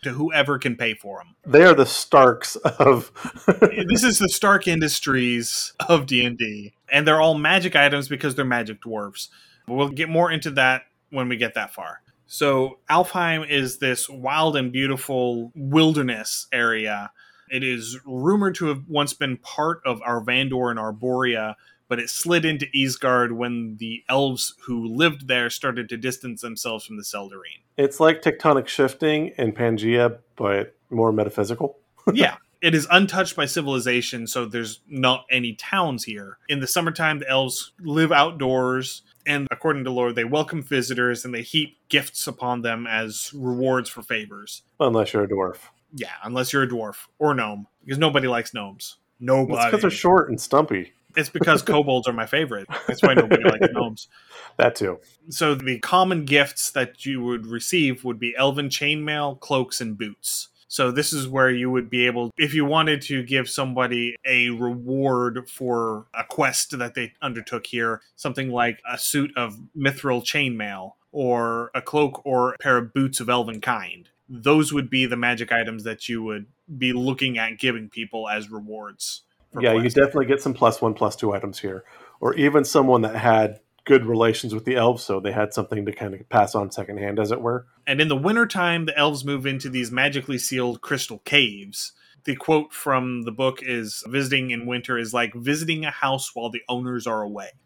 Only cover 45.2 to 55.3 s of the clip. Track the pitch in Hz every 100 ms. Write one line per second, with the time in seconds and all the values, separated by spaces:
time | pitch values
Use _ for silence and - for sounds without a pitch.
45.2 | 101 98 92 - - _ _ 139 110 80
46.2 | 104 127 127 139 127 120 104 - - -
47.2 | 151 131 107 101 104 _ - 135 156 139
48.2 | 131 117 - 117 101 98 - - _ -
49.2 | 123 135 131 - 117 214 196 - 180 185
50.2 | - - - 139 151 95 87 _ _ 160
51.2 | 143 165 170 143 - 151 139 127 123 117
52.2 | 110 147 147 104 98 - - - 135 135
53.2 | 110 127 117 110 170 120 117 - - _
54.2 | _ - - - 120 - 98 85 _ _
55.2 | 160